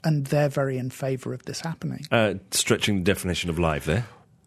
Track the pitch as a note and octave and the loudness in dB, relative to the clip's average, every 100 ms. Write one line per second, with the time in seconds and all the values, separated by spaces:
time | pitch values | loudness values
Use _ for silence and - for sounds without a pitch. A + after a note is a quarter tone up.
0 | E3 D3 C3+ D3 D3 C#3+ C3+ C3 B2+ - | 0 2 2 2 2 0 -2 -2 -6 -4
1 | C3+ C3 B2 B2+ - - E3 D#3 D3+ - | -4 -4 -4 -8 -10 -8 -8 -6 -6 -8
2 | - A#2+ G#2+ F#2+ - - - A2 - G2+ | 0 2 2 0 -4 -2 2 2 2 2
3 | F2+ F#2 F#2 E2 F2 E2 E2 D2 - F#2 | 2 2 0 -2 -2 0 0 0 0 -2
4 | B2 - _ _ | -2 -12 _ _